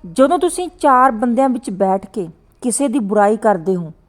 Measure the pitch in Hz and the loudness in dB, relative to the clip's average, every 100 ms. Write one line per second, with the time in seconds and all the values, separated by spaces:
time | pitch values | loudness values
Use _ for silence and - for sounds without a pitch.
0 | 180 165 262 339 349 349 359 - 294 254 | -8 2 2 4 -2 -4 -10 -2 2 4
1 | 262 220 247 233 269 226 - 196 196 190 | 4 2 -2 0 0 -2 -6 -2 -2 -2
2 | - - 165 - _ _ 254 - 277 254 | -6 -10 -10 -14 _ _ -6 -2 -2 -2
3 | 202 208 202 220 220 190 160 185 160 - | 0 2 2 2 0 0 -2 -4 -6 -14